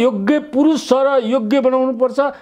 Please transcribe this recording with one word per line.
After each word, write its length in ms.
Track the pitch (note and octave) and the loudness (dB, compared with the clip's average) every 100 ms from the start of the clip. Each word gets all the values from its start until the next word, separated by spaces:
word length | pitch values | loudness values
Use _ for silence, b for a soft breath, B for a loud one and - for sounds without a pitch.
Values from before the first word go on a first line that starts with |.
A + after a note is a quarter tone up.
योग्य 360 | B3 G#3 G3 D4 D4 | 0 0 0 0 -2
पुरुष 400 | B3+ D4+ D4 - | 0 2 0 0
र 300 | B3+ C4+ C4+ | 0 2 0
योग्य 380 | A3 C4 G#3+ C#4 | 0 -2 0 0
बनाउनुपर्छ, 580 | B3+ C4 C4 A#3 B3 C#4 C#4+ C#4 | 2 0 -2 -2 -2 -2 -4 -6